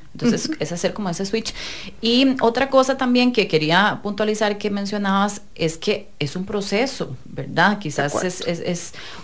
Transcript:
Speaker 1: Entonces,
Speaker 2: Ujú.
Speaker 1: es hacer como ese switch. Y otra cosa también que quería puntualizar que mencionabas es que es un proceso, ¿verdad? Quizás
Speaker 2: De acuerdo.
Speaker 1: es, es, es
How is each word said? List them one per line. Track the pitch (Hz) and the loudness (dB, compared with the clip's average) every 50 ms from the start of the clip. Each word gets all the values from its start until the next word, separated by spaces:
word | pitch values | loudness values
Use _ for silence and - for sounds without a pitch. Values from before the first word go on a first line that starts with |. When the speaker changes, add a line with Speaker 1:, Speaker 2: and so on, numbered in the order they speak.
| - - - | -14 -16 -10
Speaker 1:
Entonces, | - - 240 208 - - - | -2 0 2 2 2 0 -4
Speaker 2:
Ujú. | - - | -4 -4
Speaker 1:
es | - - | -4 -4
hacer | 175 175 - 175 - | -4 -2 -2 -2 -2
como | - 208 190 | -2 -4 -4
ese | 175 - 196 | -2 -2 -2
switch. | 196 - 226 226 - - - - - - - - - - - | -2 -2 -2 -2 -4 -8 -8 -10 -10 -10 -12 -12 -14 -12 -4
Y | - 226 240 254 269 269 254 262 | 0 2 4 6 6 4 4 4
otra | - 233 233 254 269 269 | 2 2 2 2 0 4
cosa | - 262 262 269 262 | 6 6 6 6 2
también | 247 262 247 247 247 247 247 247 | 0 2 2 4 4 4 4 4
que | - 233 208 | 2 2 2
quería | 165 156 156 151 165 180 202 208 147 - - | 2 2 4 4 4 6 4 4 2 0 -4
puntualizar | 208 202 - 214 214 214 214 220 208 208 208 | -6 -2 0 0 0 0 0 0 0 0 -2
que | - 208 | -2 -4
mencionabas | 202 202 202 196 208 202 202 196 196 196 202 208 196 - - - - | -2 -2 -4 -4 -4 -2 0 2 2 2 2 2 0 -4 -8 -12 -6
es | - 165 160 165 - | -2 -2 -2 -2 -2
que | - 208 202 - - - - - | -2 -2 -2 -2 -4 -10 -6 -4
es | 147 139 - | -4 -4 -2
un | 180 185 | -4 -4
proceso, | 196 214 202 196 - 196 208 262 262 - - - 139 131 - - | -4 -4 -4 -2 0 0 0 0 0 0 -4 -6 -6 -8 -12 -12
¿verdad? | - - - 135 135 - 160 170 202 208 208 | -12 -10 -10 -8 -4 2 4 4 4 4 2
Quizás | - 156 139 - 139 143 - | -2 -4 -2 0 -2 0 0
Speaker 2:
De | - | 0
acuerdo. | - 180 | -2 -2
Speaker 1:
es, | 180 - - - | -2 -4 -4 -4
es, | 175 160 | -4 -2
es | - - 175 170 - - - - - - - - | -2 -2 -2 -2 -4 -6 -8 -12 -14 -14 -14 -14